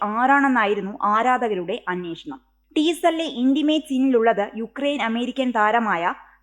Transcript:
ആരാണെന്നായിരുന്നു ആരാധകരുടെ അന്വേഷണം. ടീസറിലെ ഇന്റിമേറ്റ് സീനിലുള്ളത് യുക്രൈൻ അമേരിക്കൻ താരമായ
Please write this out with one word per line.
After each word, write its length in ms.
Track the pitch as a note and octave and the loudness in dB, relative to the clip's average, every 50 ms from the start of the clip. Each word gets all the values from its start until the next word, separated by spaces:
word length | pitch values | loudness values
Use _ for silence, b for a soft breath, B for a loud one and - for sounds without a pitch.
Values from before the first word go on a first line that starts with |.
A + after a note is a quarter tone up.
| - | -4
ആരാണെന്നായിരുന്നു 960 | G#3 G#3+ A3+ B3 C4 C#4 C#4+ C#4 C4+ B3+ A#3+ G#3+ G3+ G#3 G3+ F#3 F#3+ G#3+ - - | -4 -2 0 2 4 4 4 4 4 4 2 2 2 0 -2 -4 -6 -6 -4 -2
ആരാധകരുടെ 800 | G3+ G#3 A3 A#3 B3+ B3+ B3 B3 A3+ G#3 F#3 F3+ E3+ G#3 A#3+ - - | 0 2 2 2 2 2 2 0 -2 -2 -2 -4 -4 -6 -6 -6 -6
അന്വേഷണം. 540 | F3+ F3+ F3+ E3+ E3 - - D#3 C3+ C3+ _ _ _ _ _ _ - D#4+ | -6 -6 -6 -8 -10 -12 -12 -14 -16 -16 _ _ _ _ _ _ -2 0
ടീസറിലെ 460 | D4+ E4 E4+ - - E4+ E4 D#4+ E4 | 0 0 0 2 0 0 0 0 -4
ഇന്റിമേറ്റ് 600 | D4 - A3+ B3 C4 C#4 D4+ D4 D4+ D#4 D#4 D4+ | -6 -4 0 0 2 2 2 2 2 0 0 -2
സീനിലുള്ളത് 640 | - C4+ B3+ C4 C4+ B3+ A#3 A3+ A#3 A3+ - G3+ - - G#3+ | -2 0 0 2 4 4 4 4 2 2 0 -2 -4 -6 -8
യുക്രൈൻ 440 | A3+ A3 - - C#4+ C#4+ D4 C#4 | -10 -10 -8 -4 -4 -2 -2 -2
അമേരിക്കൻ 500 | A#3 A3+ A3+ A#3 B3 B3 - - C4 B3+ | -2 -2 -2 -4 -4 -4 -4 -4 -2 -2
താരമായ 640 | A3+ A3+ G#3+ G#3+ A3+ A#3 A#3 G#3+ F#3+ E3+ E3+ F#3 - B B B B B | 0 2 2 2 2 2 2 0 0 0 -2 -2 -4 B B B B B